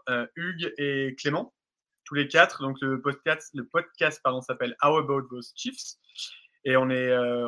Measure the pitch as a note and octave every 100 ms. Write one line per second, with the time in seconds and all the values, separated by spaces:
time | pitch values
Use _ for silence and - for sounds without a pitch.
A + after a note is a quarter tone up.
0 | - B2 A#2 - F3 E3 E3+ - C#3+ C3+
1 | C3+ C3 D3 D#3 A#3+ _ _ _ _ _
2 | - C#3+ C#3 D#3+ F3 - C3+ C3+ C3+ C3+
3 | C#3 C3+ D#3+ D#3 - C#3 B2 E3+ E3+ -
4 | D#3 - C3 B2+ B2+ B2 B2 A#2+ D3 D#3
5 | C#3+ C#3 C3+ B2 A#2+ - B3 C4 - -
6 | _ - - - _ _ C3+ C3 C3 B2+
7 | B2+ B2 B2 A#2+